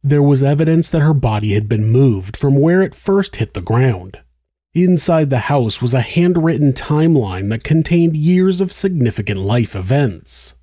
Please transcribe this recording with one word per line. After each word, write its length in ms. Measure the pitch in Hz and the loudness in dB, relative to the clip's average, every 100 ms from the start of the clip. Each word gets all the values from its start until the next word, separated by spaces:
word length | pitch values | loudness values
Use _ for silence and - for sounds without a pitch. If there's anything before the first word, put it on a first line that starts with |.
There 160 | 139 147 | 2 2
was 220 | 143 135 | 4 2
evidence 480 | 139 147 160 165 165 | 2 2 2 2 0
that 120 | 165 | 0
her 120 | 151 | 2
body 400 | 147 123 107 107 | 2 0 -2 0
had 140 | 101 107 | -2 0
been 200 | 110 110 | -2 2
moved 480 | 120 135 101 95 - | 4 4 2 -6 -4
from 200 | 143 139 | 0 2
where 260 | 156 180 | 2 2
it 100 | 190 | 0
first 440 | - - 196 190 - | -4 -2 0 -2 -6
hit 180 | 110 | -6
the 60 | 101 | -6
ground. 580 | 87 113 127 104 92 - _ _ _ _ _ | -2 0 2 -2 -10 -20 _ _ _ _ _
Inside 560 | 165 180 175 - 160 147 | 0 2 2 2 0 2
the 80 | 127 | -2
house 420 | - 143 113 - | 0 0 0 -2
was 140 | 123 | -2
a 60 | 127 | -2
handwritten 720 | 117 170 180 170 160 147 143 | 0 0 2 2 0 2 0
timeline 800 | 127 - 147 165 151 104 92 101 | 0 -2 0 2 2 0 -4 -4
that 120 | 113 | -6
contained 540 | - 160 156 170 170 156 | 0 0 2 2 2 0
years 440 | 156 180 185 180 | 0 2 2 0
of 120 | 185 | -4
significant 680 | - 196 175 120 107 101 98 | -4 -4 0 -2 -2 -6 -6
life 380 | 98 120 113 98 | -2 -2 -2 -6
events. 800 | 92 139 131 82 - - - _ | -2 0 0 -4 -18 -18 -20 _